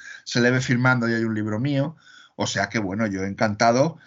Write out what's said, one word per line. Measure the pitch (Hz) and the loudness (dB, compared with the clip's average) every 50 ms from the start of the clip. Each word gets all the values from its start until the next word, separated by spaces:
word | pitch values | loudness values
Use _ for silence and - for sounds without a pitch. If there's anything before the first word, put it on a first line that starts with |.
| - - - - - | -20 -20 -20 -18 -10
se | - - 123 | -4 0 2
le | 120 123 | 4 4
ve | 127 127 | 4 2
firmando | 131 135 127 120 127 127 127 120 117 117 | 0 0 0 2 4 4 2 2 2 0
y | 117 | 0
hay | 113 113 | 0 -2
un | 113 110 | -2 -2
libro | 107 107 107 107 110 | -2 -2 -2 -2 -2
mío, | 131 147 143 135 139 160 160 _ _ _ - - - _ _ | -2 -2 0 0 -2 -4 -6 _ _ _ -20 -20 -20 _ _
o | - 104 | -6 -6
sea | - - 98 101 - | -4 -2 -2 -2 -2
que | - | -2
bueno, | 113 101 92 95 110 113 | -4 -4 -4 -4 -4 -4
yo | 101 98 95 95 | -4 -4 -4 -4
encantado | 98 98 - 110 107 104 - 120 117 120 127 147 165 160 - _ | -6 -4 -2 -2 -2 0 2 2 4 4 4 2 0 -2 -8 _